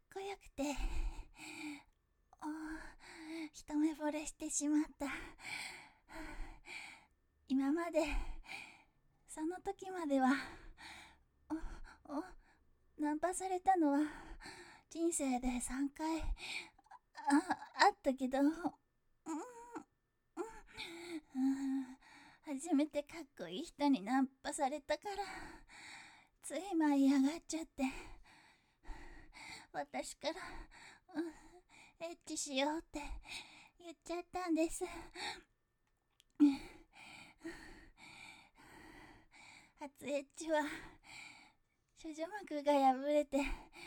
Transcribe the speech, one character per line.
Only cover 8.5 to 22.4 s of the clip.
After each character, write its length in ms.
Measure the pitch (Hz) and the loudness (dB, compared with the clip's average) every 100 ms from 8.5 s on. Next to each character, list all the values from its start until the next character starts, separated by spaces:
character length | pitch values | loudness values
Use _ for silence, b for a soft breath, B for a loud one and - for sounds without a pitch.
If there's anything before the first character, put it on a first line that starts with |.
| B B B B _ _ _ - | B B B B _ _ _ -14
そ 180 | 311 320 | -6 -4
の 120 | 359 | -4
時 280 | 392 392 381 | -6 -6 -6
ま 140 | 370 302 | -4 2
で 140 | 269 | 6
は、 140 | 254 269 B B B B B B B B _ _ - | 6 4 B B B B B B B B _ _ -6
お、 60 | 320 B B B B - 285 | -4 B B B B -6 -6
お、 60 | 359 - b b _ _ _ - | -6 -16 b b _ _ _ -2
ナ 140 | 294 | 0
ン 60 | 302 | 2
パ 140 | 339 | 0
さ 140 | 370 381 | 0 -2
れ 120 | 359 | 2
た 180 | 381 370 | 4 6
の 140 | 294 | 6
は 60 | 285 302 B B B B B B B _ | 4 2 B B B B B B B _
人 240 | 320 339 | -2 0
生 260 | 339 269 247 | 2 0 2
で 220 | 254 247 | 0 -2
三 280 | - 254 277 | -2 -2 -2
回、 300 | - 311 320 | 0 -2 0
あ、 60 | - - B B B B _ - _ - 294 285 370 - - 262 381 | 0 -2 B B B B _ -20 _ -4 4 4 4 -4 -4 6 6
あ 40 | |
っ 40 | - | 6
た 120 | 285 | 0
け 140 | 262 254 | 0 0
ど、 120 | 269 | 4
う 40 | |
ん、 40 | 285 | 4
う 20 | |
ん、 40 | 330 320 - _ _ _ _ - 311 494 466 480 466 - _ _ _ _ - 453 427 - B 349 339 349 320 _ 262 | 2 -4 -6 _ _ _ _ -6 -6 -6 -12 -12 -12 -14 _ _ _ _ -8 -8 -8 -16 B -12 -12 -10 -10 _ 2
う 40 | |
ん、 580 | 269 269 269 269 254 262 B B B B | 4 4 0 0 -4 -12 B B B B